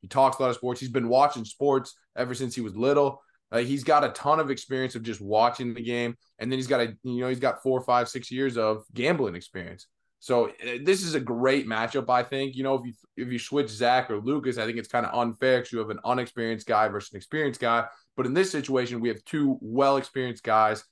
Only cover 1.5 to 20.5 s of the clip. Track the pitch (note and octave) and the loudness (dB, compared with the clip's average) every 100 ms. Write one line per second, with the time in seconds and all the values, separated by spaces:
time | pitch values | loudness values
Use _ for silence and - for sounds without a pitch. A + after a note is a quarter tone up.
1.5 | - C#3+ C3+ C3+ - _ - B2 A#2+ B2+ | -2 2 2 -2 -18 _ -6 -6 -4 -6
2.5 | B2+ A2+ G2 B2+ D3 C#3+ C#3 _ _ _ | -6 -8 0 2 4 4 0 _ _ _
3.5 | A#2 A#2+ C#3+ B2+ D3 C#3 - C#3+ D#3 D3 | -2 0 -2 4 4 4 -2 0 2 2
4.5 | C3+ - C3 C3 B2 A2+ G2+ G2+ G#2+ A#2+ | -4 -4 -4 -4 -6 -8 -8 0 4 4
5.5 | - B2 A#2 A#2 A#2+ A#2+ A#2+ _ _ A#2 | 2 -6 -6 -4 -2 -2 -6 _ _ -4
6.5 | C3 B2+ C3 A#2 A2 C3 A#2+ B2+ B2+ B2+ | -4 0 0 0 -4 -6 -4 -2 0 -2
7.5 | - C3+ B2+ B2+ B2 A#2+ C3 B2 B2+ C3+ | -2 0 0 2 2 2 -6 -8 -4 -2
8.5 | A#2 A2 G#2+ - - C3 F3 A#2 F2 - | 0 0 0 -6 -2 0 0 -2 -4 -12
9.5 | F#2+ E2+ F2+ - _ _ _ - B2 A2 | -12 -12 -16 -20 _ _ _ 0 2 2
10.5 | - A#2+ B2 C#3+ F#3+ F3+ D#3 B2 A#2+ C3 | -2 -8 -4 2 2 2 -4 -2 0 2
11.5 | C#3 C3 A2 A#2 C#3+ A#2 B2 B2 C3+ C3+ | 2 0 -2 -2 -2 2 2 2 -4 -6
12.5 | C3 C3+ C3+ B2 A#2+ _ - B2 B2 - | -4 -2 -2 -2 -14 _ -10 -6 -6 -2
13.5 | C#3+ A#2 G#2+ A#2+ B2+ B2+ G#2+ A2 D3 C3 | -2 -2 0 4 4 2 -4 -2 -2 -2
14.5 | A#2 A2 A#2 - B2+ A2 A#2+ A#2 A2 C3 | -2 -4 -4 -2 -2 0 0 0 0 2
15.5 | B2+ A#2+ A#2 G#2+ G2+ - B2 A#2+ - A2+ | 2 0 -6 -4 -4 -2 -2 -2 -6 -6
16.5 | A2+ A2 G#2+ G#2+ G2+ - G2+ - D#3 D3 | -6 0 2 2 0 -8 -16 -8 -2 -2
17.5 | A#2+ A#2+ A#2 A#2 - _ - B2+ C#3+ F#3+ | 0 2 2 0 -10 _ -4 0 2 2
18.5 | D#3 C3+ C3 A#2+ A#2+ A#2 A2 - D#3 C#3+ | 0 0 0 0 -2 -2 -4 -6 0 0
19.5 | C3 A2 A#2+ C#3 C3+ C3 C3+ B2+ A2 - | 0 -2 2 4 4 0 -6 -6 -6 2